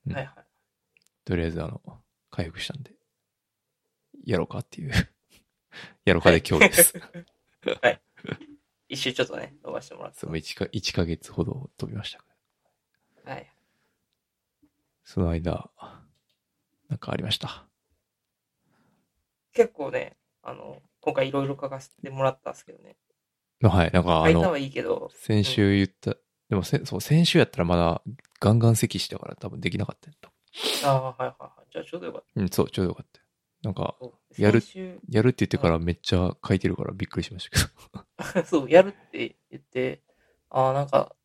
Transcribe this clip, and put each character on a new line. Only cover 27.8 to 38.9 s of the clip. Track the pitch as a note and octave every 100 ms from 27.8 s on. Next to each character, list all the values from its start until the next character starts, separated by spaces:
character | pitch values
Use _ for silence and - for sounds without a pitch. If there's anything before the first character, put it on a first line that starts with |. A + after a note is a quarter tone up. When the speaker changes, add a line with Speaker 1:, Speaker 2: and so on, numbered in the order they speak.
| E2+ E2+ - B2 _ _
Speaker 1:
ガ | G#2
ン | A#2
ガ | A#2
ン | A2+
咳 | - F#2
し | -
た | G2
か | -
ら | -
多 | G2
分 | -
で | -
き | -
な |
か | G2+
っ | -
た | -
ん |
や | _
と。 | - _ _ - - - C#3+
Speaker 2:
あ |
あ、 | C3+
は | C3 B2
い |
は | B2+ -
い |
は | C3 _
い。 | _
じ | -
ゃ |
あ |
ち | -
ょ | E3+
う |
ど | F3
よ |
か | -
っ | _
た。 | -
Speaker 1:
う |
ん、 | F#2
そ | -
う、 | E2+
ち | -
ょ |
う | F2+
ど |
よ |
か | -
っ | -
た。 | _ _ _ _ _
な | G#2
ん |
か、 | F#2 - -
Speaker 2:
そ | B2 _ _ -
う。 |
Speaker 1:
や | G#2
る、 | A2+
Speaker 2:
先 | -
週、 | F#3+ F#3 F3 -
Speaker 1:
や | A2
る | A#2+
っ |
て | -
言 | G2
っ |
て | -
か | E2+
ら | E2
め | E2+
っ | E2+
ち | - F#2
ゃ | F2+ - -
書 |
い | G2
て | F2+
る | F2+
か |
ら | -
び | F#2+
っ | -
く | -
り |
し | -
ま | F2+
し | -
た | - - _ - - _ - -
け | F3+
ど。 |
Speaker 2:
<laughs> | -
そ | E3
う、 | B2+
や | E3
る | F#3+